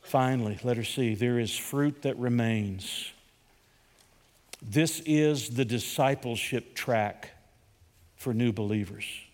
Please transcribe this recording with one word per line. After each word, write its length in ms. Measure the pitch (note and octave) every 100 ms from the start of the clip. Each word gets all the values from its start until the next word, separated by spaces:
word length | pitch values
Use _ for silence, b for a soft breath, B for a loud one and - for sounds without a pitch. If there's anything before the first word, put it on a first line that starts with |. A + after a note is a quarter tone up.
finally, 580 | - C#3 C3 C3 A2 G2+
letter 220 | B2 A#2
C, 300 | A2+ - A#2+ G#2+
there 240 | B2 A#2+
is 160 | A2 -
fruit 460 | - C#3+ D3 C#3+
that 140 | C#3 A#2+
remains. 920 | B2 A#2+ A2+ A2 G2+ F#2+ - - - - _ _ _ b b b b b b b b _ _ -
This 380 | A2+ G#2 D#3+ -
is 500 | - D3+ D3+ D3 A#2
the 140 | A#2+
discipleship 1080 | B2 A#2+ - - C3+ C#3 B2 A2+ - B2 -
track 560 | - - A2+ G#2 - - - _ _ _ _ - _ -
for 180 | _ -
new 200 | A2+ A#2+
believers. 520 | G#2 G#2 G#2+ F#2+ G2+ - - -